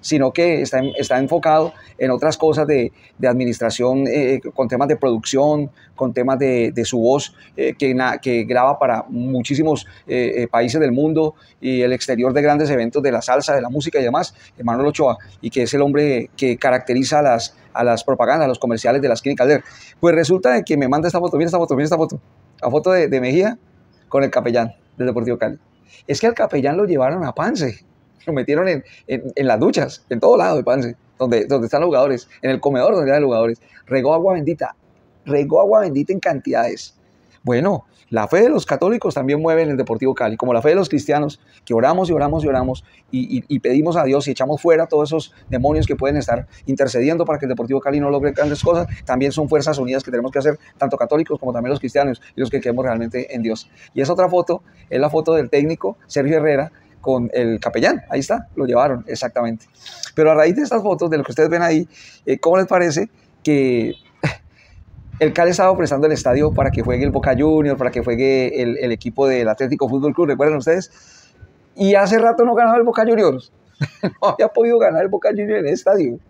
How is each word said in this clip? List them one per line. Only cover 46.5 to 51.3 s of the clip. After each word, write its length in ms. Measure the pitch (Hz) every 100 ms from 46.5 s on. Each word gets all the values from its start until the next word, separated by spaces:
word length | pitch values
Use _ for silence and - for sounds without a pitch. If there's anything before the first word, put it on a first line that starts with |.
| - -
intercediendo 580 | 135 135 120 131 165
para 140 | 165 147
que 80 | 143
el 40 |
Deportivo 300 | 120 117 135
Cali 200 | 143 143
no 100 | 143
logre 220 | 143 143
grandes 300 | 143 147 147
cosas. 260 | - 170 170 -
También 280 | - 127 139
son 160 | 135 147
fuerzas 300 | 156 143 147
unidas 240 | 123 131
que 80 | 135
tenemos 220 | 123 127
que 80 | 139
hacer, 180 | 139 147 - _
tanto 200 | 139 139
católicos 420 | 120 151 160